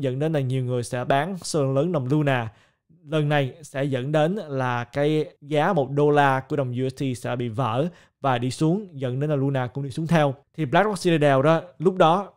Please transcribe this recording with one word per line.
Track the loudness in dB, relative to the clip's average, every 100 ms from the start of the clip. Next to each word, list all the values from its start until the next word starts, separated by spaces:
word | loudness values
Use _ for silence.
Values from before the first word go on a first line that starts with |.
dẫn | -2 -2
đến | -2
là | -2
nhiều | -2 -2
người | -2 -4
sẽ | -4 -4
bán | 0 0 0 -6
số | -4 0
lượng | 0
lớn | 2 0
đồng | 0 0
Luna. | 0 2 0 -2 -10 _ _ _ _ -6
Lần | -2 0
này | 0 0 -6
sẽ | -10 -6
dẫn | -4 -4 0
đến | 0 0
là | -2 -6 -4 -2 -2
cái | -4 -2 0 0 -2 -8
giá | -4 0 2
một | 2 0
đô | 2 4
la | 4 4 2
của | -2 -4
đồng | -2
U | -2 -4
S |
T | -4 -4 -4
sẽ | -6 -4
bị | -4
vỡ | -4 -2 -2 -2 -6 _ _
và | -2 0
đi | -2
xuống, | 0 0 0 -4
dẫn | -8 -6 -2
đến | -2
là | 0
Luna | 0 0 -2
cũng | -6
đi | -8
xuống | -6 0
theo. | 2 2 -2 _ -8
Thì |
BlackRock | 0 2 2 0
Citadel | 2 4 4 4
đó, | 4 2 -2 -2
lúc | 0 4
đó, | 4 4 -2